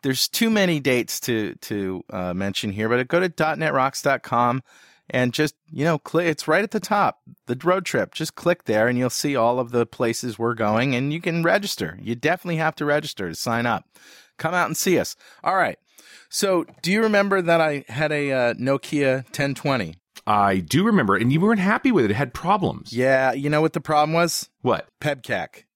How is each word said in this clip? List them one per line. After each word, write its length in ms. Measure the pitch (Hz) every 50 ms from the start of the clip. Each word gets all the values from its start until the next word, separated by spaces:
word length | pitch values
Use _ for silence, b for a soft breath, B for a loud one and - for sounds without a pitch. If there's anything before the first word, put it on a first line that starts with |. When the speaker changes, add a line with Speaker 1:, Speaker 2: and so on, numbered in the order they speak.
| -
Speaker 1:
there's 240 | 139 131 131 - -
too 200 | - - 233 226
many 320 | 220 208 196 180 170 151
dates 400 | 135 143 127 123 113 - - -
to, 340 | - - 120 110 107 95 -
to, 480 | - - - 113 104 98 95 92 90 - _
uh, 240 | - 95 90 90 87
mention 380 | 92 98 98 95 - - 110 95
here, 160 | 101 107 110
but 200 | 120 123 127 127
go 120 | - 170
to 80 | 185 185
dot 300 | 165 - 160 156 156 -
net 160 | 160 156 143
rocks 260 | 135 131 135 - -
dot 220 | - 151 139 127 _
com 400 | - - 120 120 123 120 131 - b b b b b b b b b
and 240 | - 127 127 123 117
just, 200 | - 151 151 - _ _ _
you 140 | 160 - 139
know, 140 | 165 165 147
click. 300 | _ - - 160 175 170
It's 200 | 156 - - -
right 140 | 156 175 202
at 60 | 220
the 100 | - 220
top, 400 | - - 214 208 196 123 - _ _ - 123 _ _
the 120 | - 123 127 131
road 220 | 170 185 190 190
trip. 300 | - - 131 101 - _
Just 220 | - 156 - -
click 280 | - - 170 175 - _
there, 240 | - 107 107 110 120
and 80 | 123
you'll 140 | 123 127 123
see 260 | - - - 151 143
all 220 | 127 113 117 123 127
of 120 | 127 117
the 140 | 123 120 117
places 520 | - - - 127 117 117 - - 127 110 -
we're 160 | 117 117 120
going, 400 | 110 113 104 107 110 123 139 131
and 180 | 120 131 143 151
you 80 | 170
can 220 | 170 175 165 170 165
register. 560 | 170 185 202 202 202 - - 104 82 - -
You 140 | - 101 117
definitely 420 | 120 117 147 175 180 - 180 170
have 200 | 160 160 156 156
to 80 | - 151
register 440 | 147 147 151 151 143 - - 101 87
to 60 | 80
sign 320 | - - 123 117 117 117
up. 180 | 120 113 - - _ B B B B B B B B B
Come 180 | _ - 160 175
out 120 | 180 175
and 100 | 117 160
see 240 | - - 202 180 139
us. 160 | 87 - - b b b b b b
All 140 | - 185
right. 240 | 190 175 113 85 _ _ B B B B B B B B B
So, 360 | - - - 196 190 175 - - - _
do 120 | - 165 190
you 100 | 214 226
remember 400 | 220 208 202 202 202 196 190 180
that 180 | 165 170 165
I 240 | 160 156 147 139 131 _
had 240 | 110 127 156 151 151
a, 180 | 147 147 139
uh, 240 | 135 131 123 120 117
Nokia 680 | - 123 131 139 135 - - - 147 143 135 131 135 127 _ -
ten 200 | - 143 139 135
twenty? 420 | - - 147 135 127 98 80 80 - _ _ _ - _ -
Speaker 2:
I 300 | 104 104 101 101 95 95
do 260 | 90 78 - 139 190
remember, 320 | 226 220 190 131 98 98
and 160 | 95 113 120 139
you 80 | 156
weren't 180 | 180 214 233 208
happy 320 | 180 190 214 - - 269
with 140 | 247 180 120
it. 80 | 101 104
It 20 |
had 200 | 104 143 127 -
problems. 580 | - - 170 196 214 190 117 65 - - - -
Speaker 1:
Yeah, 400 | 117 123 131 135 131 131 131 120
you 180 | 135 139 147
know 120 | 151 151 156
what 100 | 160 -
the 80 | 160
problem 340 | 131 - 156 147 151 156 160
was? 340 | 165 170 170 - - - - _ _
Speaker 2:
What? 260 | _ 127 113 82 - _ _ _
Speaker 1:
Pebcac. 640 | - 151 143 135 - - 123 95 82 - _ - _ _ _